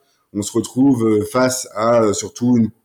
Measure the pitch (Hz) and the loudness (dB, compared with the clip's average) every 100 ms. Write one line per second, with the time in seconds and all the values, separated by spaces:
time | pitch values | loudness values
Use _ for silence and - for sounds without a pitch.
0 | _ _ _ 101 101 117 104 127 139 120 | _ _ _ -8 -4 -4 -4 0 2 2
1 | 113 104 101 127 127 - - 104 117 117 | 2 0 0 -2 -2 -2 -8 -4 0 2
2 | 110 - 98 - 123 120 110 - | 2 -2 -6 -4 0 2 0 -4